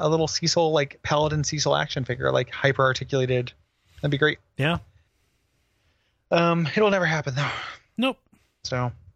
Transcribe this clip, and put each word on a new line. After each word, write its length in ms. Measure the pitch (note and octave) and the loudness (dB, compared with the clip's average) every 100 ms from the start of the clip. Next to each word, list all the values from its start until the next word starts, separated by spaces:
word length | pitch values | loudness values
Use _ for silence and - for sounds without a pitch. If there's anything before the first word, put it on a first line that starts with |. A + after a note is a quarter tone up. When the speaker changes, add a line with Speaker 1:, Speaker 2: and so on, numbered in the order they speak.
| D#3 | 2
Speaker 1:
a 20 | |
little 200 | D#3+ D#3 | 2 0
Cecil, 440 | - E3 F3 D#3+ | -2 0 2 2
like, 280 | D#3 C#3+ - | 2 0 -4
Paladin 420 | - D3+ D3+ D3+ | -2 0 2 0
Cecil 320 | C#3 D3+ C#3 C#3+ | -2 -2 0 0
action 300 | D#3 D3+ B2 | 0 -4 -4
figure, 260 | C3+ - | -2 0
like, 200 | C3 B2+ | 0 0
hyper-articulated. 1000 | - C#3 C3+ C3 B2+ B2+ C3+ B2+ B2+ B2 - _ _ _ - | 0 2 4 2 0 -2 0 0 0 -2 -10 _ _ _ -6
That'd 100 | D3 | -2
be 80 | C#3+ | 2
great. 180 | D3+ - _ - | 0 0 _ -2
Speaker 2:
Yeah. 220 | D3 E3+ - _ _ _ _ _ _ _ _ _ _ _ _ _ - | -2 -2 -6 _ _ _ _ _ _ _ _ _ _ _ _ _ 0
Speaker 1:
Um, 360 | E3+ E3+ E3+ D3+ G#3+ | 2 4 2 0 2
it'll 140 | G#3+ | 2
never 140 | G3 E3 | 2 0
happen, 300 | D#3 D3 C3 | -2 -4 -4
though. 140 | C#3 - - - _ - | -4 -6 -12 -16 _ -4
Speaker 2:
Nope. 200 | C4 - _ _ _ _ | -4 -4 _ _ _ _
Speaker 1:
So, 280 | - B2+ B2 - - | -8 -4 -4 -6 -18